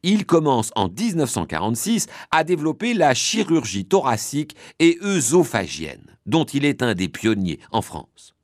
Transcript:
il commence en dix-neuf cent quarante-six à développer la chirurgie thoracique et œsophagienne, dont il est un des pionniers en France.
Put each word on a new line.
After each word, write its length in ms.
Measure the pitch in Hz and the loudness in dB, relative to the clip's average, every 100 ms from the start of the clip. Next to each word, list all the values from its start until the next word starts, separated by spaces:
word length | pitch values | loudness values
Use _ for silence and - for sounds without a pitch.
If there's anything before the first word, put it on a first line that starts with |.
il 240 | 175 214 185 | 2 0 4
commence 460 | 170 151 123 107 | 2 4 0 0
en 140 | - 95 | -2 -2
dix-neuf 420 | 92 233 170 131 | -2 -4 -2 -2
cent 160 | - 82 | -2 -4
quarante-six 640 | 80 101 120 - 233 - - - | -4 -2 -4 -2 -2 -4 -12 -2
à 100 | 160 | 0
développer 500 | 160 175 156 151 233 | 2 0 -2 -2 -2
la 220 | 226 151 | 2 2
chirurgie 720 | 123 - - - 160 113 98 92 | 2 0 -2 2 0 0 -6 0
thoracique 680 | 190 135 110 - 139 151 - - _ | 2 2 -2 -2 -6 -6 -14 -20 _
et 180 | 165 170 | 2 4
œsophagienne, 1160 | 202 185 123 175 170 110 87 76 78 64 - _ - | 0 0 4 4 4 -2 -4 -8 -12 -14 -20 _ -2
dont 160 | 160 | 0
il 220 | 151 143 | 0 0
est 180 | 143 - | 0 0
un 140 | 123 95 | -2 0
des 100 | 92 | -4
pionniers 520 | - 110 104 92 71 - | -2 0 0 -2 -6 -4
en 120 | 110 | -4
France. 520 | - 78 - _ - _ | -4 -14 -18 _ -20 _